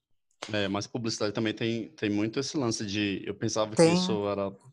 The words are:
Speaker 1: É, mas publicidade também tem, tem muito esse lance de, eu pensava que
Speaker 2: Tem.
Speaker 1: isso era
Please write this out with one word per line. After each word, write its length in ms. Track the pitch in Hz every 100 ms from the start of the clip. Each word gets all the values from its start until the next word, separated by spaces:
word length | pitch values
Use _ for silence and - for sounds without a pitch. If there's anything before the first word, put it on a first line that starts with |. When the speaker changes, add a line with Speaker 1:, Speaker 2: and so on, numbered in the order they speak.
| _ _ _ _ -
Speaker 1:
É, 140 | 107 98
mas 200 | 98 101
publicidade 460 | 135 113 104 107
também 200 | 104 110
tem, 360 | 107 117 117 101
tem 200 | - 107
muito 300 | 104 110 120
esse 160 | 135 160
lance 280 | 120 - 107
de, 360 | 104 104 95 -
eu 80 |
pensava 360 | 101 113 110 107 113
que 60 |
Speaker 2:
Tem. 100 | 165
Speaker 1:
isso 340 | 175 185 107 101
era 220 | 101 98 98 -